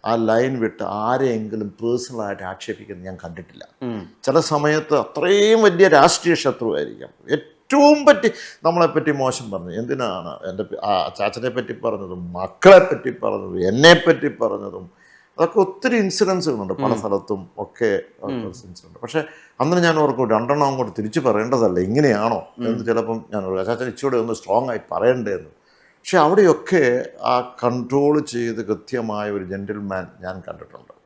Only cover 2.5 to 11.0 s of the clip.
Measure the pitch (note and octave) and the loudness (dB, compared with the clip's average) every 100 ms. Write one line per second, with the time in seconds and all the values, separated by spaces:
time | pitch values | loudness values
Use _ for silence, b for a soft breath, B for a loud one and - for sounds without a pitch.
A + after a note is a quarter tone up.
2.5 | F#2 - G#2 G2+ F#2 F#2 F#2 E2+ E2+ F2+ | -12 -12 -12 -12 -16 -14 -14 -14 -16 -18
3.5 | - - _ B2+ A2 F#2 _ - D3+ D#3+ | -20 -20 _ -10 -10 -14 _ 0 2 2
4.5 | D3+ D3 D3+ D3+ D3 G#2+ - F3+ G3+ G#3 | -2 0 -2 0 -2 -2 -4 0 2 4
5.5 | A3+ G#3 E3+ F#3+ D3+ D#3+ - E3+ D#3+ C#3 | 4 4 4 6 8 6 4 0 0 -2
6.5 | - A#2 D2 C2+ G#1+ C2 _ - D3+ - | -2 -4 -2 -6 -10 -20 _ -4 -4 -4
7.5 | _ _ C#4+ C#4+ D4+ D4 D4 A3+ B B | _ _ 6 6 8 6 4 2 B B
8.5 | B E3 E3+ E3 D#3 D3 C#3 C3 B2 A#2 | B 0 2 2 2 -2 -2 -2 -4 -8
9.5 | F#2+ F2 F#2 A#2+ C3+ A#2 F#2 E2+ - F#2 | -10 -8 -8 -6 -4 -4 -6 -10 -10 -10
10.5 | F#2 G#2 - G#2 F#2+ | -8 -8 -6 -2 0